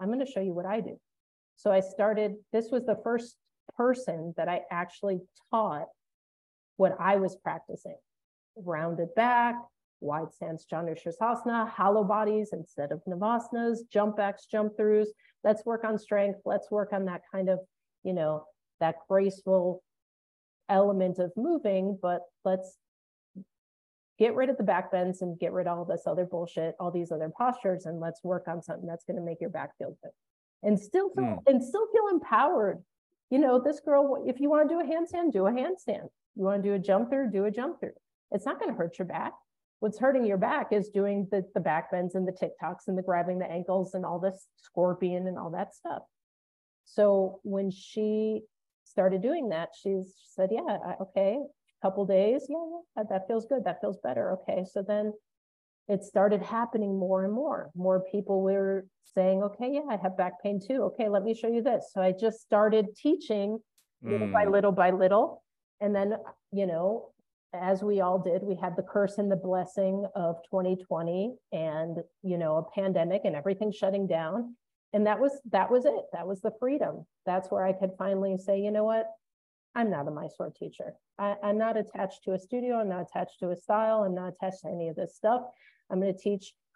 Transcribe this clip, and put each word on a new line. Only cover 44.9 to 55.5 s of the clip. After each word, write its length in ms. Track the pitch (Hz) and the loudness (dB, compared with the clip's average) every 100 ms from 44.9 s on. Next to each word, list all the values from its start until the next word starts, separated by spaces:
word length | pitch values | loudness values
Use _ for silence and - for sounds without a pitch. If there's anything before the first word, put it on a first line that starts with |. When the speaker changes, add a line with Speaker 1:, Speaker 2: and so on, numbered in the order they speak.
| 180 185 180 185 | 2 -2 -2 -4
Speaker 1:
and 120 | 175 | -6
all 120 | 165 | -8
that 240 | 175 202 | -6 -8
stuff. 280 | - 339 - - _ _ _ _ _ _ _ | -8 -8 -8 -10 _ _ _ _ _ _ _
So 560 | _ - 208 196 190 190 | _ 4 6 6 2 -2
when 280 | 208 196 196 | -4 -2 -2
she 720 | 185 - - 214 214 220 220 214 _ _ _ | -4 -8 -2 0 2 0 -2 -6 _ _ _
started 360 | _ - 190 190 | _ 2 2 4
doing 280 | 220 339 254 | 0 -2 -2
that, 200 | 160 165 | -4 -6
she's, 400 | - 202 190 185 - | -8 -4 -4 -4 -14
she 100 | _ | _
said, 200 | - 190 | -2 0
"Yeah, 80 | 220 | 0
I, 320 | 339 196 175 - | -2 -4 -4 -8
okay, 360 | 190 - 196 247 285 _ _ _ | -4 0 2 0 -6 _ _ _
couple 240 | 190 196 196 | -4 0 2
days, 400 | 190 202 269 285 | 4 4 2 -2
yeah, 80 | 311 330 | -6 -6
yeah, 80 | 339 339 - | -10 -12 -8
that, 120 | 214 | -4
that 160 | 196 190 | -4 -2
feels 180 | 233 220 | -4 0
good, 180 | 269 | -2
that 160 | 196 170 | -2 -4
feels 180 | 208 190 | -4 -4
better." 340 | - 123 - | -4 -2 -2
Okay, 320 | 185 - 180 | -2 -2 -4
so 180 | 185 208 | -2 -4
then 300 | 196 208 214 214 _ _ _ | -2 -2 -2 -6 _ _ _